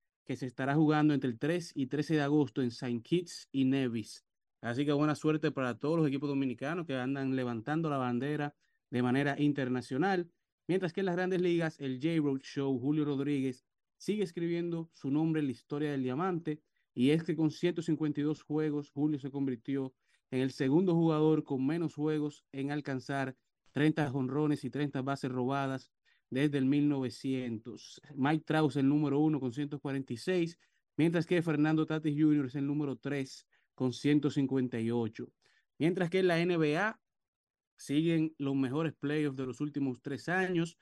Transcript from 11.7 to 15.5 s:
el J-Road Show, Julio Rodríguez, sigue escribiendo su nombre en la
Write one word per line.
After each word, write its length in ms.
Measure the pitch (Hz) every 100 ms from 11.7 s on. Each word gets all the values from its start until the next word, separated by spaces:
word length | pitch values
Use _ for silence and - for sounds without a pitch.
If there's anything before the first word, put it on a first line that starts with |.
| -
el 180 | 139 127
J-Road 380 | 156 165 147 135
Show, 360 | - 143 139 131
Julio 280 | 131 156 147
Rodríguez, 580 | 135 139 143 131 127 _ _ _ _
sigue 260 | - 208
escribiendo 640 | 175 175 170 170 175 170 165
su 160 | _ 139
nombre 300 | 147 160 156
en 60 |
la 60 | 143